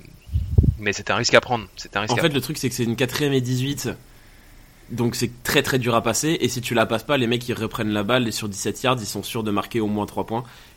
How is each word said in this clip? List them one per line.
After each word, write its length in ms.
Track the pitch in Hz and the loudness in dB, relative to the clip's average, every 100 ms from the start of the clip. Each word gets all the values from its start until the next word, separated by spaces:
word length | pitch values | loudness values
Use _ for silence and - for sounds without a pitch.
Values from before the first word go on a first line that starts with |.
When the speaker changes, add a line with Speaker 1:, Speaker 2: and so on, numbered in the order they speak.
| - - - - - - - - | -16 -20 -4 -2 2 4 6 4
Speaker 1:
mais 140 | 104 | 0
c'était 180 | 98 - | -2 0
un 60 | 101 | 0
risque 160 | 117 | 4
à 80 | 120 | 4
prendre. 240 | - 120 101 - | 4 0 -4 -12
C'était 220 | - 101 | -6 -4
un 40 | |
risque 100 | 107 | 0
Speaker 2:
En 20 | 120 | 2
Speaker 1:
à 60 | |
Speaker 2:
fait, 80 | 170 | 2
Speaker 1:
prendre. 60 | 143 | 0
Speaker 2:
le 40 | |
truc, 180 | 127 151 | -4 -4
c'est 120 | 131 | -4
que 60 | - | -2
c'est 100 | 117 | -2
une 100 | 113 | 0
quatrième 380 | 127 - 147 | -2 0 0
et 80 | 135 | 2
dix-huit, 480 | 123 127 135 127 123 - - - - - - - - - - | 0 -2 -2 -4 -6 -6 -10 -20 -20 -20 -20 -20 -20 -20 -10
donc 260 | 117 120 113 | -2 0 0
c'est 280 | 123 - | -4 -4
très 180 | - 147 | -2 0
très 160 | 135 131 | 2 0
dur 160 | 120 117 | 2 2
à 60 | |
passer. 360 | - - 151 165 | 2 0 0 0
Et 80 | 120 | 0
si 140 | 123 | -2
tu 140 | 120 117 | 0 2
la 100 | 107 | 2
passes 180 | 113 | 0
pas, 140 | - 143 | 0 0
les 100 | 117 | 2
mecs 180 | 120 120 | 0 -2
ils 40 | |
reprennent 380 | 107 110 - 107 | -4 -4 -2 -2
la 120 | 104 | 0
balle 220 | 101 127 117 | 2 2 0
et 60 | |
sur 160 | 104 107 | -2 -6
dix-sept 340 | 98 110 98 | -4 -4 -2
yards, 120 | 127 127 | 0 0
ils 40 | 101 | -2
sont 160 | 104 | -6
sûrs 220 | 95 117 | -6 -4
de 80 | 107 | -2
marquer 300 | 101 95 120 | -2 0 0
au 60 | 107 | 0
moins 180 | 104 101 | 0 -2
trois 200 | - 95 | -4 -4
points. 200 | 113 123 - - | -4 -6 -14 -20